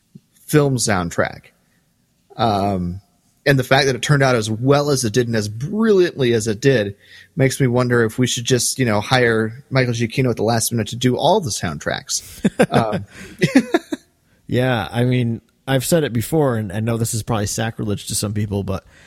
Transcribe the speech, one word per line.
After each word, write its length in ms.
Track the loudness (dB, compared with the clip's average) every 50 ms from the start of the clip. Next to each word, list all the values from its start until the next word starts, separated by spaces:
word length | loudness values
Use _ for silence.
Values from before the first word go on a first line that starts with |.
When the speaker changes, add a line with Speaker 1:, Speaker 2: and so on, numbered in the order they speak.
| _ _ -20 -20 _ _ _
Speaker 1:
film 420 | _ _ 0 2 2 4 2 0
soundtrack. 720 | 0 0 0 0 0 -2 -2 -2 -2 -4 -4 -4 -12 -20 -20 _ _ _ _ _ _ _ _ _ _ _ _ _ _ _ _ -4
Um, 680 | -2 0 0 0 0 0 -2 -2 -2 -4 -6 -8 -10 -14 _ _ _ _ _ _ _ 2
and 120 | 2 4
the 60 | 4 4
fact 220 | 4 4 4 4
that 100 | 2 0
it 60 | 0
turned 220 | 0 2 2 4 4
out 120 | 4 2
as 140 | 2 0 -2
well 380 | -4 0 2 2 2 4 2 2
as 140 | 0 0 0
it 80 | 0 0
did 140 | 0 0
and 80 | 0 0
as 120 | -2 -2
brilliantly 880 | -4 -6 -8 -8 -4 -2 0 2 4 4 4 2 2 0 0 0 2 2
as 140 | 2 0
it 120 | -2 -2 2
did 360 | 2 4 4 4 2 -2 -6 _ _ -20 -20 -20 -20 _ -2
makes 240 | 0 0 2 2 0
me 60 | 0
wonder 360 | 2 2 2 2 2 2 2 2
if 160 | 2 0 0
we 80 | -2
should 160 | -2 -2 -4 -2
just, 320 | 0 0 0 0 -2 -2
you 80 | -2 0
know, 140 | 0 0 0
hire 640 | 0 0 2 2 4 4 2 2 0 -2 -6 -10 -8 -2
Michael 240 | 0 0 0 0 0
Giacchino 360 | -2 -4 -2 -2 0 0 0
at 40 | 0
the 80 | 0 0
last 280 | 0 0 0 -2 -2
minute 180 | -2 -4 -4 -4
to 60 | -4
do 200 | -2 0 0 0
all 220 | 2 2 2 2 2
the 100 | 0 -4
soundtracks. 920 | -6 -6 -6 -6 -6 -6 -6 -6 -6 -6 -6 -8 -8 -8 -8 -12 -6 -2 -2 0 2 0
Speaker 2:
<laughs> 120 | 0 2
Speaker 1:
Um, 340 | 2 2 0 0 -2 -6 -8 -10
<laughs> 680 | -18 -20 -20 -16 -6 -2 0 2 4 2 2 2 -2 -4 -4 -6 -12 -12 _ _ _ _ _ _ _ _ _
Speaker 2:
Yeah, 400 | -4 -2 0 0 2 0 0 -2 -4
I 140 | -2 0 0
mean, 360 | 2 2 0 0 -2 -4 -6 -10 _ _ _ _
I've 200 | -2 0 0 0
said 180 | 2 2 2 2
it 80 | 0
before, 460 | -2 -4 -2 0 0 2 2 2 0
and 160 | -2 -2 -4 -4
I 80 | -4
know 160 | -2 -2 0
this 160 | 0 -2 -2 -4
is 100 | -4 -4
probably 220 | -2 -2 -2 -2
sacrilege 640 | -2 -4 -4 -4 -4 -4 -6 -4 -4 -4 -4 -6
to 80 | -6 -6
some 180 | -4 -4 -4 -4
people, 300 | -4 -4 -2 -4 -4 -4
but 200 | -4 -6 -8 -8 _ _ -20 -20